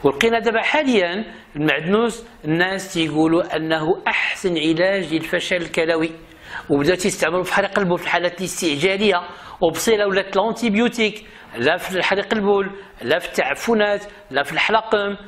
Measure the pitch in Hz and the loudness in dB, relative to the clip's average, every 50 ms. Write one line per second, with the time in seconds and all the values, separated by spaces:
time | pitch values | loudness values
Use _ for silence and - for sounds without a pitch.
0 | - 143 - - - 233 226 226 202 233 220 226 202 - - 302 311 269 247 208 | 4 2 2 4 2 2 2 2 0 0 0 0 0 0 0 0 2 4 2 2
1 | 180 175 175 202 226 - - - - - - 147 147 156 139 147 156 170 196 214 | 2 2 -2 -6 -8 -10 -12 -20 -20 -14 -6 -2 0 2 2 2 0 0 2 2
2 | 233 233 - - - - - - - 151 156 165 180 185 190 190 185 - - 170 | 2 0 -2 -6 -14 -18 -20 -12 -4 -2 2 2 2 0 0 -6 -8 -6 -2 -2
3 | 160 156 147 151 160 160 165 170 180 - - 156 160 160 160 160 156 156 190 - | -2 0 2 2 4 4 4 2 0 0 -4 -4 -2 0 -2 0 0 0 -2 0
4 | - 233 214 - - - - - - 190 175 160 147 160 165 160 175 190 196 196 | 0 -2 -2 -2 -2 -4 -6 -4 -2 -2 -2 0 2 0 2 2 2 2 2 0
5 | 180 147 156 160 - - - 175 - - 185 180 170 - - - 165 160 170 160 | -2 -2 -4 -4 -2 -2 -4 -4 -2 -2 -2 -2 -2 -4 -2 -2 0 2 2 0
6 | 165 165 160 - - - - - - - - - - - 156 139 143 151 185 175 | 0 -2 -4 -10 -18 -20 -20 -20 -20 -16 -14 -14 -2 0 0 2 4 2 2 2
7 | - 202 - - - 160 165 185 180 - - 202 196 190 - 214 202 175 175 170 | 2 -2 0 2 0 0 2 0 -2 0 0 0 0 2 0 0 0 2 0 -2
8 | - - - 175 170 175 175 - 190 170 - - 190 165 143 143 151 190 190 196 | -2 -2 -2 0 0 -2 -4 -4 -8 -6 -6 -2 -2 0 0 2 2 2 2 4
9 | 214 208 185 175 180 - - - - - - - - 165 165 - - 233 226 208 | 2 2 2 2 -2 -6 -14 -16 -18 -18 -4 0 0 0 0 0 2 2 2 4
10 | 208 202 190 196 190 190 - 196 196 226 214 - 240 233 196 208 240 240 240 - | 2 2 2 0 -2 0 0 0 0 0 -2 -2 -2 0 2 2 2 2 0 0
11 | 220 208 202 - - - - - - - - 113 120 143 170 180 - - 190 180 | -2 -2 -2 -6 -16 -18 -20 -20 -20 -16 -6 0 2 2 2 2 -2 -4 -2 -2
12 | 165 - 196 196 196 196 233 220 202 202 202 196 196 185 196 - - - - - | 0 0 0 -2 0 -2 -2 0 2 2 2 2 2 -2 -6 -12 -18 -20 -18 -10
13 | - 117 147 175 175 - - - - - 285 - - - 233 214 208 208 208 196 | -2 0 0 0 0 -4 -2 -2 0 0 -2 -4 0 2 4 4 4 2 2 -2
14 | - - - - - - 131 135 143 - 165 151 - - 208 226 214 - 226 208 | -4 -10 -16 -20 -18 -4 -2 -2 -2 -2 -2 -2 0 2 2 2 2 2 0 0
15 | 202 202 202 190 - | 0 -2 -4 -8 -12